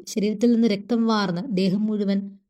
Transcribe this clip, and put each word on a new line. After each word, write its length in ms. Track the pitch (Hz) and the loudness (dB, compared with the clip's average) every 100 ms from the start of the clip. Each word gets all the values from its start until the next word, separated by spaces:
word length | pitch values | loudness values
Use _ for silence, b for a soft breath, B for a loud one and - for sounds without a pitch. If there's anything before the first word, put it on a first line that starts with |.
| - | -8
ശരീരത്തിൽ 440 | 214 208 214 240 | -2 -2 2 2
നിന്ന് 160 | 226 226 | 4 2
രക്തം 380 | 226 - 240 226 | 0 -2 0 2
വാർന്ന് 360 | 214 190 170 269 | 0 0 -4 -2
ദേഹം 380 | 190 190 202 214 | 0 0 0 0
മുഴുവൻ 520 | 214 196 196 196 - | -2 0 -2 -4 -14